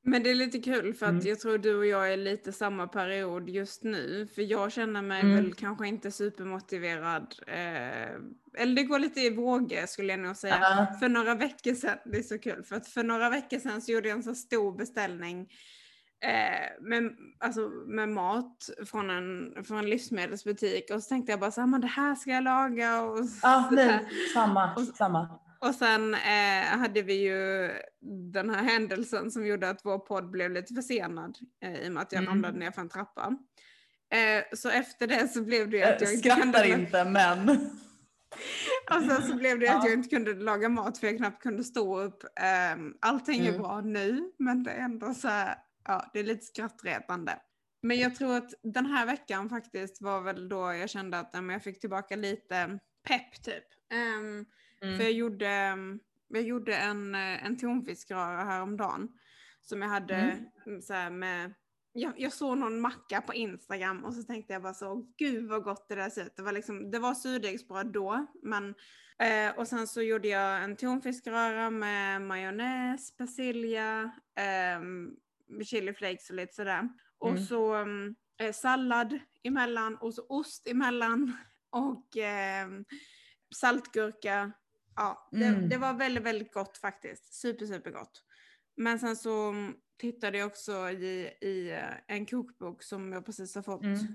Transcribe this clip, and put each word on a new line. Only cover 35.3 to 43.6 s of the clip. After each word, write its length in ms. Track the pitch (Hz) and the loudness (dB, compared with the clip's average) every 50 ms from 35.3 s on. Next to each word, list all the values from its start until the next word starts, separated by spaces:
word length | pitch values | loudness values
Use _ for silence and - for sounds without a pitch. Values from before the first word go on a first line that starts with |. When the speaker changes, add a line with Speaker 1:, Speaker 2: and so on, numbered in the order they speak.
| - 233 220 | 0 -2 0
Speaker 1:
blev 260 | 214 240 226 214 208 | 2 2 2 4 4
det 80 | 214 | 4
ju 60 | 202 185 | 6 8
att 180 | 220 202 202 | 8 8 6
Speaker 2:
Jag 80 | 214 202 | 4 2
Speaker 1:
jag 40 | 214 | 2
inte 140 | 233 - 247 | 4 8 8
kunde 120 | 247 302 262 254 240 | 8 8 8 8 8
Speaker 2:
skrattar 100 | 226 208 190 | 8 8 10
Speaker 1:
la- 60 | 185 | 6
Speaker 2:
inte, 300 | 180 180 170 - 180 180 | 6 4 4 4 4 6
men 440 | 185 196 202 185 175 175 185 196 247 285 - - - - - - - - _ _ _ _ _ _ _ - - - - - - - 605 523 523 - - | 6 6 8 8 8 6 6 6 6 6 6 4 -2 -8 -12 -18 -20 -20 _ _ _ _ _ _ _ -14 -12 -8 -8 -6 -4 0 0 0 0 2 2
Speaker 1:
Och 120 | 330 339 302 | 2 4 6
sen 200 | - 269 269 285 | 4 4 4 2
så 120 | - 285 | 0 0
blev 240 | 240 254 262 247 240 | 2 2 2 4 6
det 60 | 240 | 6
ju 60 | 233 | 6
att 120 | - 202 214 | 6 6 6
Speaker 2:
Ja. 60 | 226 | 6
Speaker 1:
jag 40 | 226 | 4
inte 160 | 247 247 247 | 4 2 2
kunde 240 | 302 247 220 208 208 | 2 2 2 0 -2
laga 360 | 185 208 220 208 202 214 233 | 0 0 0 2 2 2 2
mat 280 | 240 233 196 220 247 | 2 2 0 -2 -4
för 100 | - - | 0 -2
jag 100 | 208 214 | 0 0
knappt 260 | 226 240 202 202 - - | 0 0 -2 -2 -2 -4
kunde 200 | 254 208 208 247 | -4 -2 -2 -4
stå 360 | - - 240 208 185 190 185 | -4 -2 -2 0 0 0 0
upp. 220 | 196 196 190 - - - _ | -2 -4 -6 -10 -18 -12 _
Ehm, 580 | - 185 190 190 180 180 170 160 165 160 151 - - | 0 2 4 4 4 4 2 0 -2 -6 -10 -8 0
allting 400 | - 226 277 254 - - 294 190 | 2 2 2 2 0 0 2 4
är 80 | 175 - | 4 2
Speaker 2:
Mm. 120 | 175 185 | 2 0